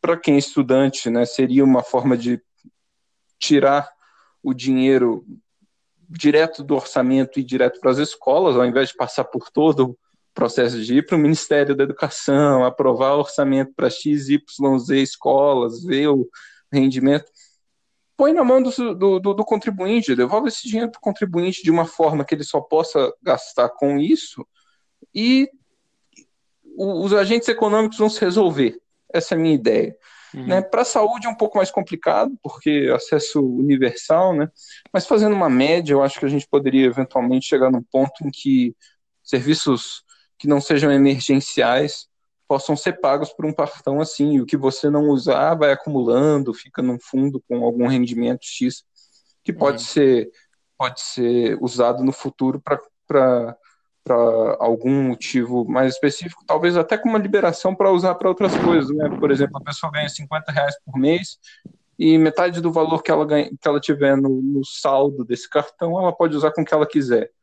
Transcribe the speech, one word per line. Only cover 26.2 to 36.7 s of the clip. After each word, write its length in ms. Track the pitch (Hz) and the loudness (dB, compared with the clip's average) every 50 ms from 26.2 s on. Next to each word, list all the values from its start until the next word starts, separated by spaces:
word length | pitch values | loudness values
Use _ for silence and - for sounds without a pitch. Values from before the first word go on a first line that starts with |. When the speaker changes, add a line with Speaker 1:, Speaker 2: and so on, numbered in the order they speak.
| _ _ _ _ _ _ _ _ _ - - | _ _ _ _ _ _ _ _ _ -20 -10
Speaker 1:
o, 280 | - 190 196 196 165 180 | -6 -6 -4 -4 -4 -2
os 80 | 202 202 | 2 2
agentes 360 | 208 196 190 226 240 233 - | 2 2 2 0 0 0 -2
econômicos 500 | 226 - 220 208 208 220 220 214 220 - | -2 0 0 2 2 2 0 0 0 0
vão 100 | 214 214 | 0 0
se 100 | 214 - | 0 0
resolver. 580 | - 185 175 214 202 175 156 143 135 113 - - _ _ _ _ _ _ - | -2 0 2 2 2 2 2 2 0 0 0 -6 _ _ _ _ _ _ -4
Essa 220 | 170 160 - - | -4 -2 -2 -2
é 20 | |
a 40 | 165 | 0
minha 140 | 160 160 156 | 2 2 2
ideia. 420 | 139 110 110 110 110 - - - _ _ - - - - - - | 2 2 2 2 2 0 -2 -6 _ _ -20 -20 -20 -20 -20 -16
Speaker 2:
Uhum. 120 | 139 127 | -12 -4
Speaker 1:
Né? 160 | 127 180 185 190 | -2 0 0 0
Pra 220 | 190 - 233 247 | 0 -2 -2 -2
saúde 420 | 240 - 233 214 208 233 240 208 | 0 0 0 0 0 -2 -4 -6
é 40 | 240 | -8
um 40 | 226 | -4
pouco 240 | - 214 208 - 208 | -4 -4 -2 0 0
mais 120 | 185 - | -2 0
complicado, 640 | - 196 180 - 175 165 - 165 - 202 - 269 277 - _ | -2 -6 -6 -6 -10 -4 -2 0 2 2 0 0 -4 -10 _
porque 480 | 147 - 131 - 151 147 147 139 131 131 | -16 -16 -4 -2 0 0 2 2 0 0
acesso 480 | 127 - - - 147 - - - 151 139 | -2 -2 -2 -2 -2 -2 -2 -2 -2 0
universal, 880 | 127 123 123 135 147 139 131 131 123 - - - - 156 165 185 190 180 | 0 0 -2 0 0 2 2 2 0 -2 -6 -2 0 2 2 2 2 2
né? 140 | 147 147 165 _ _ - - - - _ _ - | 0 -2 -4 _ _ -20 -20 -20 -20 _ _ -6
Mas 140 | 185 - | -6 -2
fazendo 280 | - - 214 214 214 208 | 2 2 2 4 2 2
uma 160 | 196 180 156 | 2 2 2
média, 420 | 127 123 135 147 160 175 170 147 143 | 4 4 4 4 2 0 2 2 2
eu 100 | 139 139 | 2 2
acho 160 | 139 - - | 2 -2 -4
que 60 | - | -4
a 40 | 139 | -2
gente 200 | 143 143 135 _ | -2 -2 -2 _
poderia 380 | - 143 139 131 | 0 0 2 2